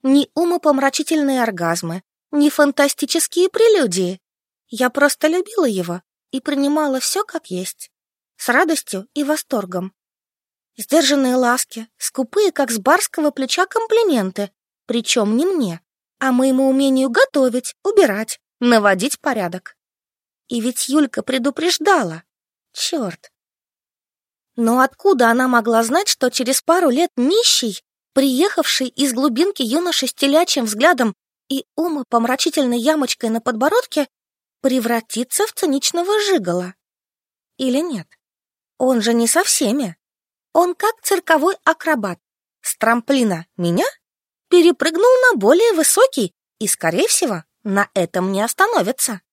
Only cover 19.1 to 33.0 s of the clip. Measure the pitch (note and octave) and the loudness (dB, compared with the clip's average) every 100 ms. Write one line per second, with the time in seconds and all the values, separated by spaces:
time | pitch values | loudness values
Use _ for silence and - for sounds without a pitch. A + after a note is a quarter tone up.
19.1 | - D4+ A#3 F3+ F3+ - _ _ _ _ | -4 -6 -4 -6 -8 -16 _ _ _ _
20.1 | _ _ _ _ A#3+ A3+ B3 - C#4+ C#4 | _ _ _ _ -4 -4 -4 -2 0 0
21.1 | - - C4 B3 C#4 E4 - D#4+ F#4 F#3+ | -4 -4 -2 -2 -2 -4 0 2 2 0
22.1 | D#3+ _ _ _ _ _ - - D#4+ G3+ | -8 _ _ _ _ _ -10 -6 -4 -6
23.1 | E3 - _ _ _ _ _ _ _ _ | -8 -20 _ _ _ _ _ _ _ _
24.1 | _ _ _ _ - A3+ A#3+ C4 _ G4+ | _ _ _ _ -4 0 2 0 _ 2
25.1 | D4 A#3 A#3 B3+ A#3+ A3 A3+ A3+ D4+ G4+ | 4 4 2 2 0 2 0 2 0 -2
26.1 | - B3+ - B3 C4 - E4+ E4+ B3+ E4+ | -2 -2 -2 -2 -2 2 2 2 2 0
27.1 | - B3 G#4 A#4 - A#3 F#3 _ _ _ | 0 0 2 2 0 -2 -8 _ _ _
28.1 | - C4+ B3+ G4 - - - B3+ - C#4 | 0 0 2 0 0 -2 -2 -4 -2 -2
29.1 | A#3+ C#4+ A3+ F#4 G4 A#3+ C#4 F4+ E4 B3+ | 0 -2 0 -2 -2 -2 -2 -2 -4 -4
30.1 | - C#4 D4 F4 - A3+ G#3 D4 D4 A3+ | -2 2 2 2 -2 -4 0 2 2 0
31.1 | F#3 _ _ _ C4+ - - E4+ D4+ B3 | -4 _ _ _ -10 -8 -6 -4 -4 -2
32.1 | A#3+ A#3 B3+ E4+ D#4 C4 A#3+ A#3 D#4 | -2 0 -2 -2 0 -2 0 0 0